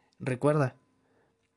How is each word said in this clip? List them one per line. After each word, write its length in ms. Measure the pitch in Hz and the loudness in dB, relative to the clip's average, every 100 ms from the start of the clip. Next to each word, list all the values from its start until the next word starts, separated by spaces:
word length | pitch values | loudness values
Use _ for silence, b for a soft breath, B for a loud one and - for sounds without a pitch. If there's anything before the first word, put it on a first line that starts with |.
| _ _ | _ _
Recuerda, 600 | 123 127 147 151 131 - _ _ _ _ _ _ _ | -8 -2 0 2 0 -4 _ _ _ _ _ _ _